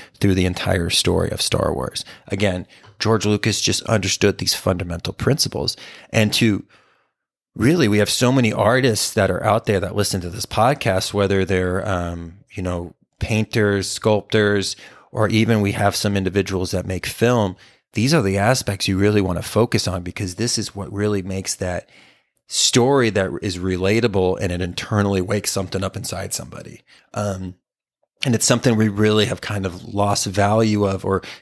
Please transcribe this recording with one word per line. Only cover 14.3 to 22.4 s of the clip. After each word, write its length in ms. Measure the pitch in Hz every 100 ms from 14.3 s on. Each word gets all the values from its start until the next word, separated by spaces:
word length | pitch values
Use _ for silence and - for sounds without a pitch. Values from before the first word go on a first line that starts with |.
| 107 104 104 95 - - - _
or 180 | 117 104
even 340 | 107 110 113
we 100 | 101
have 240 | 104 101 -
some 220 | 104 101
individuals 540 | 92 92 92 95 90
that 120 | 95
make 220 | 90 92 -
film, 500 | - 117 123 101 92 - _ _ -
these 180 | 120
are 80 | 160
the 160 | 98 98
aspects 480 | 104 131 - 90 -
you 100 | 95
really 240 | 101 104
wanna 220 | 92 85
focus 460 | - - 110 113 -
on, 160 | 92
because 320 | 87 - 98 87
this 200 | 110 -
is 200 | 104 95
what 160 | 80
really 300 | 98 104 104
makes 340 | 92 95 90 -
that 340 | 92 87 - _ _ _ _ _